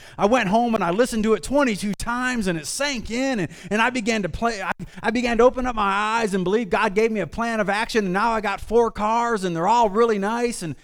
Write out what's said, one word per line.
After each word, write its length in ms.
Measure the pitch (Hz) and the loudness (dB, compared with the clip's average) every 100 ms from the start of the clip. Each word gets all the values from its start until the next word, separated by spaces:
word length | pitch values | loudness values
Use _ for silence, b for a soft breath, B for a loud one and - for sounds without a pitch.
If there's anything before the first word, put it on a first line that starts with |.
| B B | B B
I 100 | 202 | 2
went 200 | 247 196 | 4 4
home 260 | 220 240 | 2 2
and 80 | 220 | 2
I 100 | 175 | 0
listened 320 | 190 247 226 | 2 2 2
to 100 | 220 | 2
it 100 | 214 | 0
twenty-two 500 | - 269 269 190 202 190 | 2 2 2 0 -4 -4
times, 520 | - 240 254 247 190 | -4 -4 -2 -2 -2
and 100 | 165 | -2
it 80 | 143 | -4
sank 460 | - 285 254 185 | -4 -4 -4 -6
in, 300 | 233 269 247 | -4 -2 -2
and, 100 | 165 B B | -4 B B
and 120 | 208 | 0
I 80 | 233 | 0
began 340 | 247 214 220 | 0 -2 -2
to 60 | 175 | -2
play. 320 | - 233 214 | -2 -4 -4
I, 100 | 180 - 175 B | -6 -6 -10 B
I 100 | 226 | -4
began 280 | 233 240 226 | -2 0 4
to 40 | |
open 220 | 247 254 247 | 4 4 -2
up 100 | 220 | -2
my 160 | 202 | 0
eyes 420 | 196 214 226 226 | 0 0 0 0
and 120 | 190 180 | 0 0
believe 240 | 214 214 | 0 0
God 260 | 196 220 196 | 0 0 2
gave 160 | 226 | 0
me 80 | 214 | 0
a 80 | 165 | -4
plan 320 | - 233 226 | -4 -4 -2
of 80 | 202 | 0
action, 380 | 202 233 226 196 | -2 0 0 0
and 80 | |
now 180 | 185 233 | 0 0
I 80 | 226 | 0
got 220 | 202 196 | -2 -4
four 300 | - 226 226 | 0 2 2
cars, 520 | 202 208 226 233 220 | 0 0 0 0 0
and 100 | 185 | -2
they're 140 | 165 180 | 0 2
all 220 | 240 226 | 4 4
really 280 | 196 233 208 | 4 2 2
nice. 440 | 196 233 240 233 | -2 -2 -2 -4
And 160 | 170 131 | -8 -10